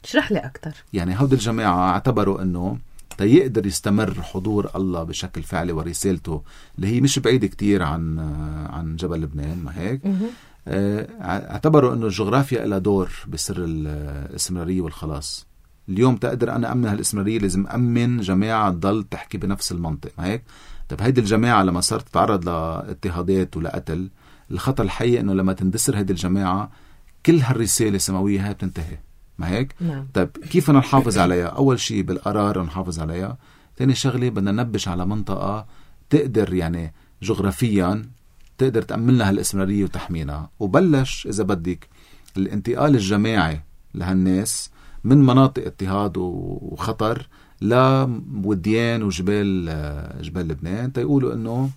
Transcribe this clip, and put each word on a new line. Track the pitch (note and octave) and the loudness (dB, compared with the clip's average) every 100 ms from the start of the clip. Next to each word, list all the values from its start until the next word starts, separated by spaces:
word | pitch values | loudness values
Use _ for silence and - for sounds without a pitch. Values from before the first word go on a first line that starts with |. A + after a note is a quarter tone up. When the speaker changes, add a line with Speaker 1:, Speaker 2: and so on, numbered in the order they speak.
Speaker 1:
اشرح | - C#4 C#4+ | 0 -2 0
لي | G3+ | -4
أكتر. | B2+ - D#3 - _ | -4 -12 -14 -14 _
Speaker 2:
يعني، | G2+ F2 F#2 | -4 -2 0
هودي | C#3 | 2
الجماعة | C3+ G#2+ A2+ G#2+ F2+ F#2 | 2 2 0 2 2 2
اعتبروا | F2+ C3 A2 G2 F#2+ | 2 2 2 0 0
إنه | F#2 F2 F#2 A#2+ - - - - | -2 -2 -4 -6 -10 -18 -18 0
تيقدر | G2+ B2+ C3 A2+ G2 | 6 6 6 0 -2
يستمر | - G#2+ G2+ G#2 - | -2 0 2 0 -4
حضور | D#2+ F#2+ F#2+ G#2 F#2+ F#2 | -6 -6 -2 -2 -2 -2
الله | F#2+ F2 | -2 -2
بشكل | E2 E2 F#2 - | -6 -8 -8 -10
فعلي | D#2 F2+ F2 | -6 -4 -4
ورسالته | D#2+ E2 D#2+ G2 E2+ - D2+ - - - - | -4 -6 -4 -2 -2 -4 -8 -8 -20 -18 -6
اللي | F#2+ | -2
هي | A#2+ | 2
مش | C3+ C#3 | 2 2
بعيدة | - B2+ G2 | 2 2 0
كتير | - G2+ G2 | 0 2 2
عن، | D#2 D#2+ E2 D#2+ D#2 D2+ D2+ D#2 D2+ | 2 -2 -2 -4 -4 -6 -6 -8 -8
عن | D2+ D#2+ D#2+ | -8 -8 -4
جبل | F2 E2 | -4 -4
لبنان، | D#2 D2 D2 F2 | -4 -6 -6 -6
ما | D#2 F2+ | -8 -6
هيك؟ | F2+ C3+ F#3+ | -6 -4 -2
Speaker 1:
مهم. | F#3+ A3+ B3 - - - | -2 -4 -8 -20 -18 -6
Speaker 2:
آه، | F#2 G2+ G#2 - - F2+ F#2+ - | -2 0 -2 -6 -10 -6 -6 -6
اعتبروا | - D#3 D#3 B2+ | -2 6 6 6
إنه | B2 A2 | 2 -2
الجغرافيا | F#2 G2+ B2+ C3+ A#2+ A2 | 0 2 2 2 -2 0
لها | G2 | 0
دور | F#2+ G2 F2+ - - | 2 2 0 -6 -12
بسر | D#2+ - F2+ | -8 -6 -4
ال-، | E2+ D#2+ D2+ D2 D2 C#2+ C#2 | -4 -4 -4 -6 -8 -8 -10
الاستمرارية | - - F2+ E2 F#2 | -6 -4 -4 -2 -2
والخلاص. | E2 - D#2 D2 - - - _ _ _ - | -4 -6 -8 -6 -8 -12 -14 _ _ _ -6
اليوم | F#2+ B2+ A#2+ | 2 4 4
تقدر | B2+ A#2 A#2 | -2 -2 -2
أنا | A#2+ A#2 | 0 0
أمن | B2 A#2 | 0 0
هالاستمرارية، | G2+ - G#2 G2 A2 | 0 -2 -2 0 0
لازم | G2 F#2 G2 | 0 0 -2
أمن | A2+ B2 A#2+ A#2+ B2 | 0 2 2 2 0
جماعة | G2 F#2+ A2 A2+ G#2 | 0 2 2 2 0
تضل | F2 G2 G#2+ G#2 | 0 0 0 -4
تحكي | - - G2 | -12 -10 -6
بنفس | F#2+ G2 - | -4 -4 -4
المنطق، | F2 D#2+ D2 - - | -4 -4 -6 -8 -6
ما | F2 | -4
هيك؟ | A#2 - - - - - | -4 -8 -20 -16 -12 -10
طب، | D2+ | -2
هيدي | A2 B2+ | 2 2
الجماعة | G2+ G#2+ A#2+ A2 | 2 2 4 4
لما | F#2+ F2 | 4 2
صارت | - G#2+ - | 0 -2 -2
تتعرض | - G#2 G2 | 2 4 2
لاضطهادات | F2 E2 E2 E2 - - F#2+ E2+ F2 F#2+ F2+ D#2+ | 0 -4 -4 -6 -8 -6 -4 -2 2 2 2 -4
ولقتل، | E2 F2+ - D#2+ F#2+ - - - - | -6 -6 -6 -6 -6 -12 -20 -20 -10
الخطر | - - B2+ | -4 -2 0
الحقيقي | G#2 - A#2 A#2+ | -2 0 0 2
إنه | G2+ | 2
لما | F#2+ F#2+ | 2 0
تندسر | F#2+ F#2+ G#2+ - G#2 | 0 0 0 0 0
هيدي | G2 | 0
الجماعة، | F2+ F#2 G2 F#2 F#2+ G#2+ - - - - - - | -2 0 0 0 -2 -4 -14 -20 -20 -20 0 4
كل | E3 | 6
هالرسالة | B2 A#2+ A2 - A2 G2 | 4 2 0 2 2 2
السماوية | - F#2+ G2 G2 G2+ | 0 0 2 0 -2
هاي | |
بتنتهي، | G2 F#2+ - D#2 D#2 - - - - | -4 -6 -6 -10 -12 -16 -20 -20 -8
ما | D#2+ | -4
هيك؟ | G2+ C3+ - | -2 -4 -4
Speaker 1:
نعم. | E3+ C#3 C3+ | -6 -6 -4
Speaker 2:
طيب، | G2+ F2+ | -2 -2
كيف | - - F3 D3+ | -4 0 2 6
بدنا | C#3 | 6
نحافظ | B2+ C3+ B2 G2+ | 6 2 4 2
عليها؟ | F2+ F2 F2 | 4 2 0
أول | - C3+ B2 | 2 2 2
شيء | - A2 | 0 -2
بالقرار | E2+ F#2 - G#2 G2+ F#2+ | -2 -2 -2 0 2 0
نحافظ | E2+ E2+ F2+ D#2+ | -2 -4 -6 -4
عليها. | D#2 E2+ G2 B2+ - - _ - | -4 -4 -6 -8 -16 -20 _ 0
ثاني | C3 | 2
شغلة، | B2 C3+ B2+ B2+ | 2 0 0 -2
بدنا | G#2 G2 | 0 0
ننبش | G#2 A#2+ G#2 G2 | 0 -2 -2 -2
على | F2+ F#2 | -2 -2
منطقة | G#2+ - F#2 G2 G#2+ G#2+ - - - - | -2 -2 -4 -4 -6 -10 -20 -20 -20 0
تقدر، | D3 C3+ A2 F#2+ | 2 2 0 2
يعني، | F#2 E2 E2+ D#2+ - _ _ | 0 -2 -4 -6 -12 _ _
جغرافيا | F#2+ G#2 G2 F#2 A#2+ G2+ F2+ G#2+ A2+ - _ _ - - | -4 0 0 0 2 2 2 0 -6 -18 _ _ -20 0
تقدر | C3 A2+ | 2 2
تأمن | - G#2+ A#2 B2+ | -2 0 4 4
لها | G2+ | 4
الاستمرارية | G2 F#2 G2 F#2+ G2+ | 2 0 -2 0 2
وتحمينا. | F#2 - - E2 C#2+ D2 D#2 - | 0 -2 -6 -6 -4 -8 -10 -6
وبلش، | G#2 C#3 F#3 C#3 C3 - - | 2 4 6 4 2 -4 -4
إذا | G2 | -2
بدك، | G2 F#2+ E2+ E2 - - - - - F#2+ | 0 0 -2 -6 -10 -20 -20 -20 -10 -4
الانتقال | G2 G2+ A2+ A#2+ D3 | -2 -2 -4 0 4
الجماعي | C3 F#2+ G#2 A2 A2 D#2+ D2+ - - - | 4 4 2 2 2 0 -2 -10 -20 -14
لهالناس | - F2 F#2+ F#2 F#2 A2 - - - - - | -6 0 2 4 2 0 -6 -10 -16 -18 -6
من | A2 C#3+ | 6 8
مناطق | C3+ B2+ C3 - - | 8 8 4 2 -8
اضطهاد | - F#2+ G2 G#2 F#2 | -6 -2 0 0 -2
و-، | F2+ F2+ F2 F2+ | -4 -6 -8 -8
وخطر | - - - - A2 A#2 - - - - | -10 -8 -6 -2 0 -2 -8 -20 -20 -4
لوديان | G2+ A#2+ C3 C3 C3 A#2 - G#2 G2 G2+ E2 A2 A#2 A#2 | 2 4 4 4 0 -4 -8 -4 -2 0 2 2 2 0
وجبال، | G#2 F2 F#2 G#2 G2+ F#2+ E2+ | -2 -2 0 2 2 0 -2
آه، | D#2 D2 D2 D2+ C2+ | -6 -6 -8 -10 -10
جبال | D#2 F2 E2 | -8 -6 -4
لبنان، | D2 E2 G2+ B2+ | -4 -6 -4 -4
تيقولوا | B2+ C#3 C#3 B2+ | -2 2 2 2
إنه | A#2 A2+ A#2+ C3+ | -2 -4 -2 -4